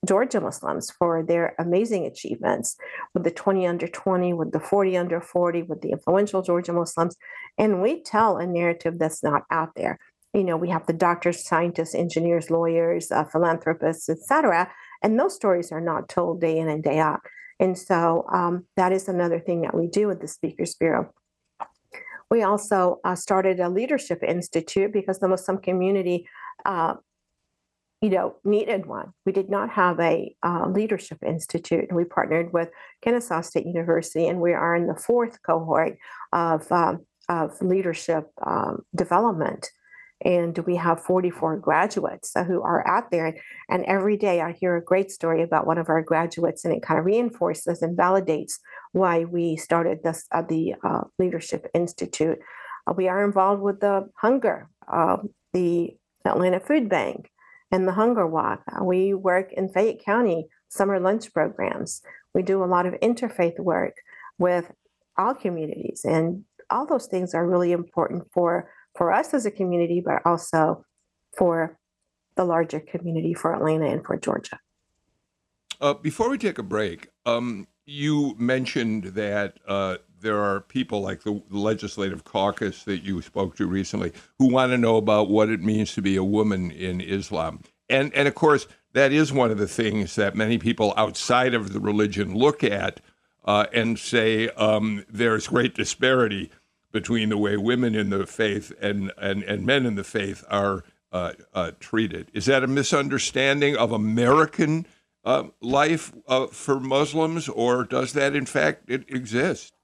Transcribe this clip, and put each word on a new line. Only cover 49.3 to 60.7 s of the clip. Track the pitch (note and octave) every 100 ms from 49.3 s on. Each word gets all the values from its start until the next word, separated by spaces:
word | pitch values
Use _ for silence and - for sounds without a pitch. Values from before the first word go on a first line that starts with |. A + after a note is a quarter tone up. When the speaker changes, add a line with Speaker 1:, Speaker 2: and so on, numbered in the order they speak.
| F3 E3+ D#3+
Speaker 1:
started | - E3+ E3 D#3+
this, | E3 D#3+ -
uh, | E3
the, | E3 D#3+ E3 -
uh, | G3 E3 - -
Leadership | F#3 E3 - E3+ -
Institute. | E3+ F3 - F3 - D#3+ - - - - - -
Uh, | F3+
we | F#3
are | F#3
involved | G3+ G3+ F#3+ G3+
with | G3 G3
the | G3+ G3 G3 -
hunger, | G#3+ C4 A#3 - - _ -
uh, | - D#3 - G3+ _ _
the | F#3 F3 F3 E3+ - _ _
Atlanta | - - F3+ F#3
Food | - D4+ A3
Bank | F3 F#2+ - - _ _ - _
and | F#3 F#3
the |
Hunger | F3+ A3+ A#3 E3+
Walk. | D#3+ A2 - -
Uh, | -
we | F#3 F#3 F#3+
work | G3 G3 F3+ F#3
in | - F#3+
Fayette | F#3 A3 -
County | - A3 A#3+ E3 D#3 _
summer | _